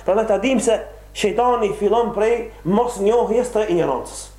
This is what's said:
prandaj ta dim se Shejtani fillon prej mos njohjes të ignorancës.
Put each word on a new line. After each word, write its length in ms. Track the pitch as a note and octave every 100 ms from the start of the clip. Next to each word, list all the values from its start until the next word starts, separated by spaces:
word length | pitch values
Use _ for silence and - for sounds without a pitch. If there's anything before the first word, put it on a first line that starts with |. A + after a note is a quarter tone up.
| -
prandaj 220 | G3 A3
ta 80 | G3
dim 200 | A3+ C4
se 160 | - G#3 - - -
Shejtani 600 | - G#3 G3+ B3 A#3+ G#3 -
fillon 340 | G#3 A3 A3+
prej 380 | G3 A3 A#3+ - - D3+
mos 320 | G3+ A#3+ F#3+
njohjes 520 | G3 A#3+ G3+ A3+ B3
të 140 | G#3+ G#3+
ignorancës. 580 | F3 D3 B2+ - - -